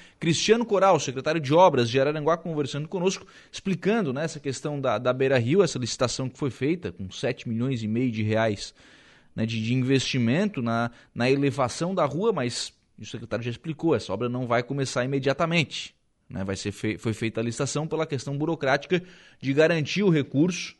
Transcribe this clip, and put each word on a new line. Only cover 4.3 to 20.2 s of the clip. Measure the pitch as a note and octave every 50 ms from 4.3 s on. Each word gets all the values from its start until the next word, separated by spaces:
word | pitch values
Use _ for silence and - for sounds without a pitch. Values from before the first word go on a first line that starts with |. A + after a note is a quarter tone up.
| - D3+
questão | - C#3+ B2+ - - D#3 D3 C#3+
da, | C3+ C3 A2 -
da | B2 B2
Beira | B2 C3 C3+ C3+ C#3 B2+
Rio, | A2+ A#2 D3+ G3
essa | F#3+ D#3+ - C3+
licitação | B2 A2+ - - B2+ A#2 - - C3+ B2+
que | - -
foi | D3+ C#3
feita | A2+ - B2+ C#3+ E3+ F3+ - G2+ F2
com | - G2+ F#2
sete | - - - B2 A#2 - - B2+
milhões | A2+ A2+ A#2+ C3+ C3+ A#2 A2+
e | G#2+
meio | A2 A#2 C3 B2+
de | A2 A2 A2
reais, | G#2+ A2 A2 A2+ A2+ G#2 G2 - - - _ - - - - - _ - _ _ _ -
né, | - A2+
de, | A2+ A2+ A2+
de | A2 A2+ B2
investimento | C3 B2+ B2+ C#3 C3 B2+ - - C3+ A#2+ A2+ A#2+ E3 G#3 G#3 G#3 C#3+
na, | A#2+ A#2 A2+ A#2 A#2 A#2+ - - - _ -
na | - A#2 B2+
elevação | C3+ C#3 C#3+ C#3 A#2+ B2 C3 A#2+ - - E3 F3 G3
da | F3+ D#3+
rua, | C#3 C3+ D#3 G3+ A#3
mas | G#3 D#3 B2 B2 A#2+ - - - - _ _ _ _ -
o | A2
secretário | - - A#2 A#2+ A2+ - G#2 A#2
já | B2
explicou: | A#2 - - D#3+ D#3 - - E3+ D3+
essa | A2 - - F#2+
obra | G#2 B2 A#2+
não | B2 B2+ B2+ A#2
vai | A#2+ A#2+ B2
começar | - C#3 C#3+ C3+ B2+ - C3+ B2
imediatamente, | C3 C#3+ C#3 C3 C#3 C3 - F3 D#3+ E3 E3+ D3 - - - - - - _ _ _ _ _ _ -
né? | - F#2 F#2+
Vai | F#2+ G2
ser | F#2+ - G#2
fei-, | G2+ - - G#2+ G#2 E2
foi | - A2+ A2
feita | - A#2+ A2+ - -
a | A2+
licitação | A#2+ A#2 - C#3+ C3 - D3 D3+
pela | D#3 D#3+ D#3 D#3+
questão | D#3 D3 B2+ - C#3 C#3+ C#3+
burocrática | D3+ D#3+ E3 D#3+ - C3+ C3 D3 - - F3+ F3 F3 - - - - - - _
de | - C3 C#3
garantir | C#3+ D#3 D#3+ E3+ E3 D3 - - F3 G#3
o | G3
recurso | D#3+ D3+